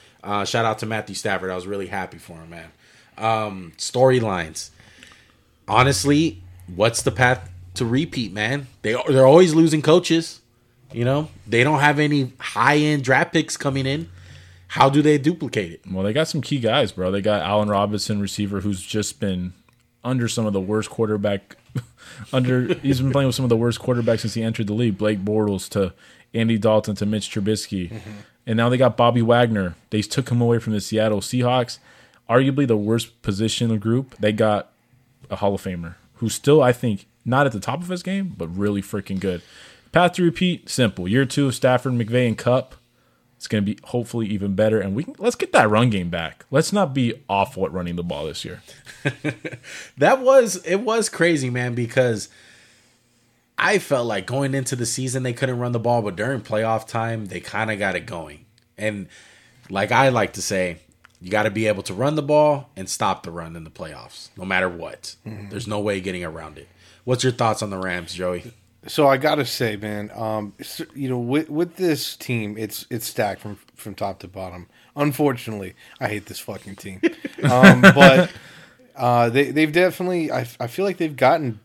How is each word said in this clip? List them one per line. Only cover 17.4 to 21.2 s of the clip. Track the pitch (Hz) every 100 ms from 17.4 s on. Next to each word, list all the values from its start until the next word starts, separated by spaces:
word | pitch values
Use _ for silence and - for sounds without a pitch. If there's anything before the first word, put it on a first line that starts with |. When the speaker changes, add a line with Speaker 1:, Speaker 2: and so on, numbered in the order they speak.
Speaker 2:
Allen | 80 104 104
Robinson, | 101 101 104 - 104
receiver, | 101 - 104 98
who's | 95 95
just | - 110 101 -
been | 104 92 90 - _ _ _ _
under | 120 131 117
some | - 110
of |
the | 98
worst | 95 107 104
quarterback. | - 110 107